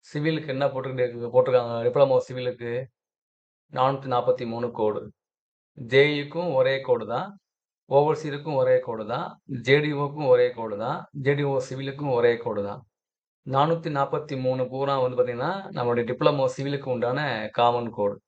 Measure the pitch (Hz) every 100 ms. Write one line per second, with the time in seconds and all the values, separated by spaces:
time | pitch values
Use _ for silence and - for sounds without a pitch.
0 | - 151 151 156 147 131 139 131 131 127
1 | 123 117 117 123 127 127 117 117 117 151
2 | 139 127 127 127 123 123 120 120 135 _
3 | _ _ _ _ _ _ _ 131 131 139
4 | 135 123 127 127 120 117 120 - 107 104
5 | 107 _ _ _ _ _ _ - 120 131
6 | 147 147 143 165 175 135 131 135 135 120
7 | 107 120 190 202 _ _ _ _ _ 135
8 | 147 151 156 143 156 139 127 127 127 113
9 | 107 123 180 - _ 127 113 143 151 143
10 | 143 147 143 123 123 123 113 101 113 170
11 | - 143 135 143 143 135 - 127 135 135
12 | 147 123 120 117 - 104 101 - - _
13 | _ _ _ _ - 131 151 165 165 143
14 | 139 147 147 135 127 131 123 131 139 139
15 | 127 120 123 120 143 196 196 - 120 120
16 | 117 123 151 143 131 - 139 143 139 120
17 | 117 131 147 113 107 - 120 120 117 107
18 | 101 101